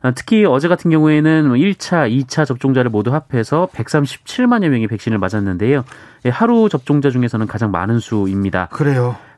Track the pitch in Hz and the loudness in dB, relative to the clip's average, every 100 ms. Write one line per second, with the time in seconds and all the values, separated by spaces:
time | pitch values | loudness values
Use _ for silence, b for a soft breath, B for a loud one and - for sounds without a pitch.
0 | 131 127 - 220 202 131 165 175 170 156 | -2 -2 0 2 4 2 2 0 2 2
1 | 156 151 156 160 147 120 190 190 - 175 | 4 4 2 2 2 2 2 -2 -2 0
2 | 131 127 131 - 151 127 135 127 123 107 | 0 0 -2 -2 -2 0 0 2 2 0
3 | 104 147 - 123 110 151 185 - - 156 | 0 -4 -2 -4 -2 -2 -2 -4 -2 -2
4 | 139 - - - 254 240 175 127 110 107 | -2 -6 -12 -2 0 2 2 0 -2 -4
5 | - 110 92 104 98 90 107 143 127 B | -2 -2 0 -2 -2 -2 0 0 -2 B
6 | B B 123 123 233 233 214 151 - 147 | B B -4 0 2 2 2 0 0 0
7 | 139 127 123 113 110 104 110 87 95 117 | 2 0 -2 -2 -4 -2 -2 -2 0 -2
8 | - 107 98 98 98 92 90 - 143 135 | -2 -2 0 -2 -2 -2 -4 -2 0 0
9 | 123 117 B | -2 -6 B